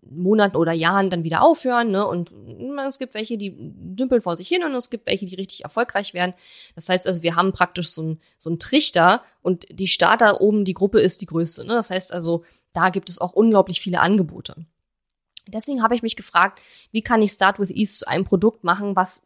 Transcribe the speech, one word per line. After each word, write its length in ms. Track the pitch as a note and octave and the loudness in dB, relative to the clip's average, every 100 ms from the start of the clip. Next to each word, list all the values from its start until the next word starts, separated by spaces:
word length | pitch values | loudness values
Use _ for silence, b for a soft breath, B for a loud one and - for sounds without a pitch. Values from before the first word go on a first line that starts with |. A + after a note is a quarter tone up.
| - | -16
Monaten 480 | D3+ F3+ A3 G3+ F3+ | -4 2 4 4 2
oder 160 | E3 | 0
Jahren 360 | E3 D#3+ G3 F#3+ | 2 2 2 0
dann 140 | F3 | -2
wieder 180 | D#3+ E3 | -2 4
aufhören, 480 | D#4 E4 B3+ A#3+ A#3 | 4 4 0 0 0
ne? 140 | G3 G#3 | 0 -2
Und 260 | F3 E3 G2+ - F2+ B3+ C#4+ C4+ | -4 -8 -12 -20 -14 -12 -8 -8
es 120 | C4+ | -8
gibt 140 | B3+ | -10
welche, 240 | G#3+ A3 A3+ | -10 -8 -8
die 180 | G3+ - | -8 -12
dümpeln 640 | - F#3+ E3+ F#3+ B3+ B3 | -18 -16 -12 -6 0 0
vor 160 | F#3 E3+ | 0 -6
sich 100 | F#3+ | -2
hin 160 | F4+ | -2
und 100 | E4 B3+ | -2 -4
es 140 | - | -4
gibt 180 | A#3 - | -6 -4
welche, 180 | G3 F#3 | -4 -4
die 100 | F#3 | -12
richtig 280 | G3 - | -12 -12
erfolgreich 500 | - - A#3+ G3 G#3 | -8 -4 -2 -4 -6
werden. 200 | F3 F3+ - B B B - | -4 -4 -6 B B B -4
Das 140 | - | 0
heißt 180 | F3+ F3+ | 0 0
also, 160 | F3 | -2
wir 120 | E3 E3+ | -2 0
haben 160 | F#3+ | 0
praktisch 380 | F#3+ F3 F3+ E3 | 0 -2 -2 -6
so 140 | - | -4
ein, 160 | D#3+ D#3+ _ _ | -6 -8 _ _
so 120 | D#3+ | -8
ein 100 | E3+ | -6
Trichter 640 | - D4+ - F3+ E3+ A#3 b b | 2 2 4 4 6 4 b b
und 240 | - F3 - | -4 -4 -6
die 160 | - F#3+ | -6 -2
Starter 540 | - F3 A3+ A3 - | 2 4 6 4 4
oben, 240 | G#3 G#3+ F#3+ | 2 2 0
die 100 | F3 | -2
Gruppe 240 | G3 A3 | 0 4
ist 220 | F#3 - | 2 0
die 40 | G3 | -4
größte, 400 | E3 E3+ - - | -4 -4 -6 -4
ne? 80 | |
Das 160 | A#3 A3 | -2 -2
heißt 240 | F#3 F#3 | -4 -4
also, 300 | F3 E3 E3+ b b b | -6 -4 -4 b b b
da 160 | E3+ F#3 | 0 0
gibt 200 | F3+ - | 0 -6
es 100 | E3+ | -6
auch 140 | F3+ | -2
unglaublich 480 | - A3+ G#3 F#3 F3 | 2 4 6 2 -2
viele 180 | F#3 F3 | -4 0
Angebote. 560 | E3+ G3+ D#3+ F3+ - - E3 _ _ _ _ _ _ - - | 2 2 0 -6 -16 -18 -20 _ _ _ _ _ _ -18 -10
Deswegen 280 | A3 - C4 | -2 -2 2
habe 140 | A3+ A#3+ | 2 2
ich 80 | |
mich 120 | A3+ - | -2 -6
gefragt, 460 | - F3 F#3+ - B B B | -2 0 0 -2 B B B
wie 100 | A3 | -6
kann 200 | - A3+ | 0 2
ich 100 | G#3 | 2
Start 280 | - G3 G3 | 2 2 0
with 120 | F#3+ | -4
Ease 280 | - G#3+ - | -2 0 0
zu 80 | - | 0
einem 160 | D#3 | -2
Produkt 400 | F#3+ F#3 G#3+ - | 0 2 2 0
machen, 320 | F3 F#3 G3+ G3 | -2 -2 -2 -2
was 300 | F#3+ - | -2 -2